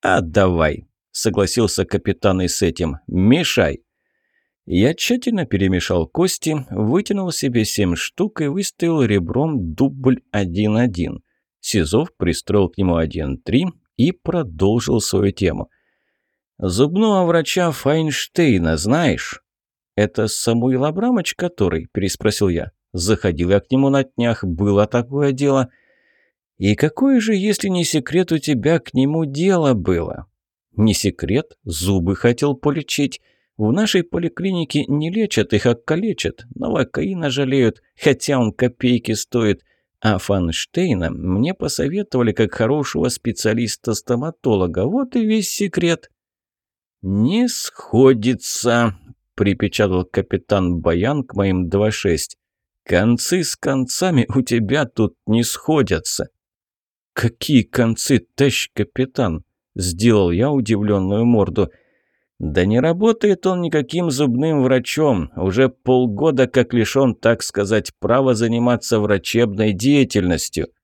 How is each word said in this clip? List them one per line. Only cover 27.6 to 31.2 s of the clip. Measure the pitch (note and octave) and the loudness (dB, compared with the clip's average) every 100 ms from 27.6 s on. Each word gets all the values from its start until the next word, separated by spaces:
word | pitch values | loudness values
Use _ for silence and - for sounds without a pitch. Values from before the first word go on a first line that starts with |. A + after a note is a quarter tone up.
| G3+ | -2
не | F3+ | -2
секрет, | D#3+ D#3+ C3 D#3 F3+ | 0 -2 -2 -2 0
у | D#3+ | -2
тебя | D3 C#3 A#2+ E3 | 0 0 2 0
к | - | 0
нему | - C3+ D#3 | 0 0 0
дело | D#3+ C#3 F3+ F#3 D3+ | -4 -2 2 2 2
было?» | A#2 E2+ F2 E2 - - _ _ _ _ - | 2 0 -2 -2 -8 -14 _ _ _ _ 0
«Не | G#2+ | 2
секрет, | G2 G2+ - | 2 -2 -4